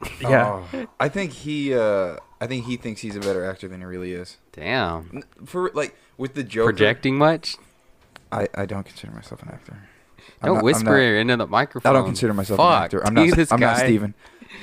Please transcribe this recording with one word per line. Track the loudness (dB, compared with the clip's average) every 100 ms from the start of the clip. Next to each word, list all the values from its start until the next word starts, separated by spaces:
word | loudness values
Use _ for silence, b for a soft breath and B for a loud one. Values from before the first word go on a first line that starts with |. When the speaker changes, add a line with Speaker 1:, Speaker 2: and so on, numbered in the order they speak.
| -12
Speaker 1:
<laughs> | -8
Speaker 2:
Yeah. | 2 4 4 -2 -8 -10
Speaker 3:
Oh, | -10 -4
I | -4
think | -2 -6
he, | -8 -8 -4 -2 0
uh, | 2 0 -2 -6 -16 -12
I | -8
think | -6 -6
he | -8
thinks | -8 -10
he's | -10 -6
a |
better | -4 -2 -4
actor | -8 -12
than | -14
he | -12
really | -10 -10
is. | -10 -12 -18 _
Speaker 1:
Damn. | -14 -4 -2 -2 -4 -10
Speaker 3:
N-, | -16 -18 _ -12
for, | -6 -4
like, | -4 -6 b b -12
with | -10 -8
the | -6
Joker. | 2 2
Speaker 1:
Projecting | 4 4 4 0 4
much? | 4 2 -4 -14 _ _ _ _ _ -20 _
Speaker 3:
I, | -4 -4 -4
I | -8
don't | -8 -10
consider | -14 -18 -18
myself | -18 -18
an | -16 -18
actor. | -18 -20 -20 b b b b b
I'm | 0
Speaker 1:
Don't | 2
Speaker 3:
not, |
I'm | 4
Speaker 1:
whisper | 4 4 4 4 4
Speaker 3:
not, |
Speaker 1:
into | 2 0
the | 0
microphone. | 0 0 0 2
Speaker 3:
I | 4
don't | 2
consider | 0 -2 -2
myself | 0 2
an | 4
Speaker 1:
Fuck. | 4
Speaker 3:
actor. | 2 -2 0
I'm | 4
not, | 6
Speaker 1:
Dude, | 4
this | 4
Speaker 3:
I'm | 4
not | 4 2
Speaker 1:
guy. | 2
Speaker 3:
Steven. | 2 0 -8 B B B B